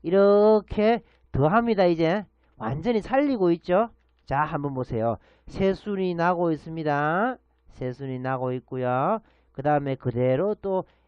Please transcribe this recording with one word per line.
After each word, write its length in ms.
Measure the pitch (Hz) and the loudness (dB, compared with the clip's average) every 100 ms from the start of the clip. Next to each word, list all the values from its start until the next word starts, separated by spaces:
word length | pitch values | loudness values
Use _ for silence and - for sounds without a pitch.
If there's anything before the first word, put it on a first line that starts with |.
이렇게 1000 | 165 190 202 202 214 220 202 - 214 233 - _ _ | 0 4 6 6 6 4 0 0 2 0 -4 _ _
더합니다. 540 | 131 147 220 233 196 180 | 0 2 2 2 2 2
이제 380 | 170 160 202 190 _ _ - | 2 0 0 -6 _ _ -12
완전히 440 | 165 143 196 226 | -8 -4 -2 -2
살리고 500 | - 254 294 240 180 | 0 0 0 2 2
있죠. 380 | 170 - 180 226 _ _ _ - | 2 2 0 0 _ _ _ -6
자, 160 | 135 | -2
한번 320 | 151 156 143 | -2 -4 -4
보세요. 440 | 131 123 117 113 110 _ _ - | -6 -4 -2 -2 -4 _ _ -12
새순이 680 | - 190 185 208 196 185 170 | -2 0 -2 -4 -4 -2 0
나고 360 | 170 175 175 | 0 0 0
있습니다. 840 | 151 - 160 151 143 151 175 240 - _ _ _ | -2 -6 -6 -2 0 0 0 -2 -4 _ _ _
새순이 500 | - 127 123 135 127 | -10 -8 -8 -8 -6
나고 320 | 127 131 127 | -4 -4 -4
있고요. 640 | 127 - 127 123 127 156 226 - _ _ | -6 -8 -6 -2 0 0 -2 -6 _ _
그 100 | - | -4
다음에 320 | 143 147 143 131 | 0 0 0 -4
그대로 600 | 127 117 127 131 196 208 | -4 0 0 2 0 -4
또 280 | 196 190 170 _ | -4 -4 -6 _